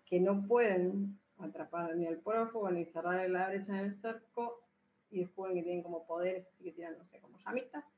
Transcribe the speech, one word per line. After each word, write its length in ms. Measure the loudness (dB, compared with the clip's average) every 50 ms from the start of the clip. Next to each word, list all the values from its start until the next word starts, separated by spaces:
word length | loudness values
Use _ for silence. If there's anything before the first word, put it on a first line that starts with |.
| _
que 140 | 0 4 4
no 260 | 6 6 4 4 4
pueden 720 | 4 6 6 6 6 6 4 4 2 2 0 -2 -2 -4 -8 _ _ _ -12
atrapar 580 | -10 -10 -8 -8 -8 -6 -4 -4 -2 -2 0
ni 100 | 0 0
al 120 | 0 -2 -2
prófugo 520 | -2 0 0 0 0 0 -2 -2 0 0
ni 140 | 0 0 -2
cerrar 440 | -4 -4 -4 -2 0 0 2 2 2
la 200 | 2 2 0 0
brecha 240 | 0 -4 -2 -2 -2
en 100 | -2 -2
el 80 | -2 -4 -4
cerco, 600 | -6 -6 -6 -8 -10 _ _ -6 -4 -4 -6 -10 -16 _ _ _ _ _ _ _ _ _
y 80 | -4 -4
descubren 360 | -4 -4 -4 -6 -4 -2 -2
que 60 | -2 0
tienen 180 | -2 -2 -4 -4
como 240 | -4 -6 -8 -6
poderes, 400 | -4 -2 0 0 0 0 -2 -6
así 160 | -12 _ _ -12
que 80 | -12 -10
tiran, 240 | -10 -12 -12 -12
no 80 | -14 -16
sé, 140 | -20 -20 -20
como 180 | -20 -20 -20 -14
llamitas. 460 | -10 -6 -6 -6 -6 -6 -10 -12 -12 -12 _